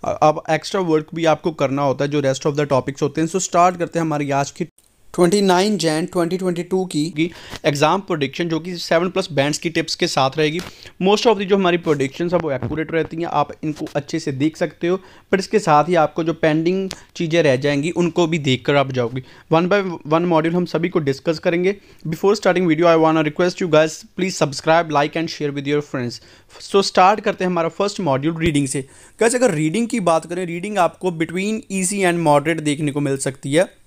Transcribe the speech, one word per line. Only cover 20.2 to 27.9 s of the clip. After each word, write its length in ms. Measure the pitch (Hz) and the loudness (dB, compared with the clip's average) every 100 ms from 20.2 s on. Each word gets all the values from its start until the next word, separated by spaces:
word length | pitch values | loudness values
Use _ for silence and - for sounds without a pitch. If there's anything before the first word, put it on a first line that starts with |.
| 175 | 2
module 280 | 160 160 | 2 2
हम 120 | 175 175 | 0 -2
सभी 240 | 170 170 | -2 -2
को 100 | 180 | -2
डिस्कस 400 | 143 135 - 160 | -2 -2 -2 -2
करेंगे। 360 | 185 175 180 202 _ - 156 | 0 0 0 -2 _ -14 -10
Before 280 | 160 190 214 | -2 0 2
starting 320 | 202 180 185 | 2 2 2
video, 180 | 151 175 | 2 4
I 120 | 165 | 6
wanna 260 | 160 160 | 4 4
request 320 | 151 147 180 - | 0 0 -2 0
you 40 | 185 | 2
guys, 300 | 156 160 - - - | 4 2 -2 -16 -6
please 220 | 185 - | -4 -2
subscribe, 480 | 151 - - 160 165 | -2 -2 2 2 2
like 220 | 147 147 165 | 0 0 -2
and 100 | 160 | -6
share 240 | - 147 | -6 -6
with 160 | 139 139 | -6 -2
your 160 | 147 147 139 | -2 -2 -6
friends। 260 | 123 117 - - _ - - | -6 -8 -18 -20 _ -20 0
So 200 | 196 196 | 2 2
start 300 | - 185 208 | 6 6 4
करते 220 | 208 190 | 0 -2
हैं 80 | 185 | -2
हमारा 180 | 180 165 | 0 -2
फर्स्ट 300 | - 196 | 0 -4